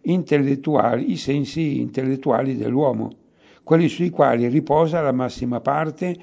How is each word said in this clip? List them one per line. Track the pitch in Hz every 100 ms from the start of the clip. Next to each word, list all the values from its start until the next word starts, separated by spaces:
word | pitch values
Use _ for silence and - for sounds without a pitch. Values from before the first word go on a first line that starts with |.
intellettuali, | - 180 165 147 139 139 156 143 107 120 262
i | 175
sensi | - 143 135 - 156 131
intellettuali | 120 - 131 135 139 117 135 123
dell'uomo, | 117 123 147 113 110 - _ _ _ -
quelli | - 165 170
sui | - 175
quali | 170 139 120 120
riposa | 139 156 147 165 165
la | 147
massima | 127 127 - 123 123
parte | 131 143 156 151 180 170